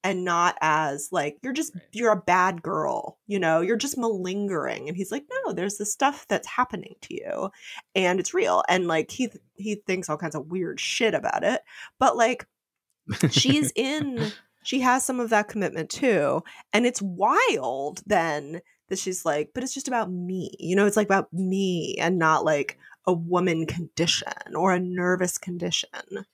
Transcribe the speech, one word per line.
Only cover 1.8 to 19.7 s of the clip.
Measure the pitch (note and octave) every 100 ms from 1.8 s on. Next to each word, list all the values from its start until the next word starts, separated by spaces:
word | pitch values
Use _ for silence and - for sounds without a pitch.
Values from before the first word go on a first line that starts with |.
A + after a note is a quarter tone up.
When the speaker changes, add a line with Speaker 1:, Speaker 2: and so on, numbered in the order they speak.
| -
Speaker 1:
you're | G#3 A#3
a | G#3
bad | F3 F3+ F#3 E3+
girl, | - D#3 D3+ - - - -
you | G3+
know, | E3 D#3+
you're | F3 A#3
just | - -
malingering." | A#3 G3+ F3+ G3 G3+ F3 C3+ A2+ C#3
And | F3
he's | F#3+
like, | C#4 D4 B4+ A#4
"No, |
there's | F3+ F#3+ -
this | G3+
stuff | - C4+ C#4+ -
that's | G3+ -
happening | - B3+ F#3 - -
to | - -
you | - - G3 - - - _ F#3+
and | F3+ F#3+
it's | -
real." | F4+ - F2+ -
And, | F#3 E3+
like, | D#3+ D#3
he | - B3
th-, | - _ -
he | G#3 G#3
thinks | - F#3 F3
all | D#3
kinds | E3+ D3+
of | D#3
weird | F#3 E3+ -
shit | - - A3+
about | - G3 -
it, | - B3 - - - _
but, | C4 A#3
like, | A#3 B3+ - _ _ _ _ _ -
Speaker 2:
<laughs> | - D3+
Speaker 1:
she's | - C4 C#4+ C#4 -
in, | C4 D4+ C#4+ A#3+ G#3+ - _ _
she | - B3+
has | B3+ B3+ -
some | B3+
of | A3+
that | A3 G#3
commitment | G#3+ F3+ - D#3
too. | - C4+ F#3 C#3+ C#3 - - -
And | G#3 A#3+
it's | A#3+
wild | G3 E3+ G#3 E4 B4+ G#3+ B2+ C3+ C#3+ F3+ G3
then | G3 E3 D3 C#3+ E3+ _ _ _
that | F#3+
she's | F#3+ F#3 E3
like, | D3+ D3+
"But | -
it's | B3+